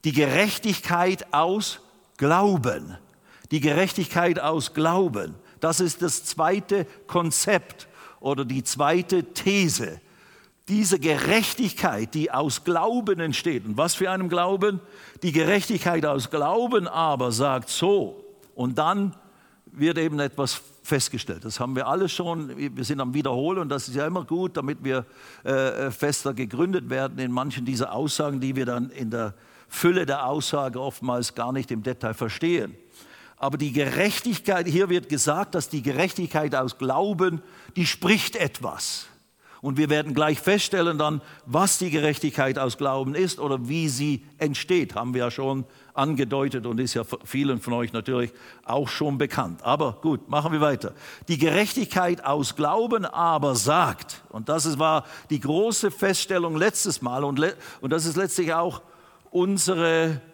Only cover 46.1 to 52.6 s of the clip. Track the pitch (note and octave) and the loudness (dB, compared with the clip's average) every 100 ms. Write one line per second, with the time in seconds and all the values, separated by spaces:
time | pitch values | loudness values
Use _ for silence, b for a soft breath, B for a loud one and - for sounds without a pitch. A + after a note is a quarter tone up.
46.1 | C#3+ B2+ C#3 C#3 C3 A#2 A#2 B2+ B2 A#2+ | 0 0 0 0 -2 -2 -2 -2 -2 -4
47.1 | - - C3+ C#3 A#2+ B2 A#2+ A#2 A2+ G#2+ | -8 -6 -2 0 -2 -2 -4 -2 -4 -2
48.1 | B2 A#2+ B B B - B2+ B2+ - D#3 | -2 -2 B B B -2 -2 -2 -2 -2
49.1 | C3+ C#3+ - G2 E2+ A2+ D3 C#3+ G#2+ D#3+ | 0 -2 -2 -4 -4 0 2 0 0 -2
50.1 | C#3 - D3 D#3 D#3 D3+ C3 G2 - B | -2 0 -2 0 2 2 2 -4 -10 B
51.1 | B - D#3+ D#3+ F3 G#3 - G#3+ F#3+ F3+ | B -4 2 4 4 2 0 -2 0 0
52.1 | F3 C3+ D3 C#3 - | 0 0 0 0 0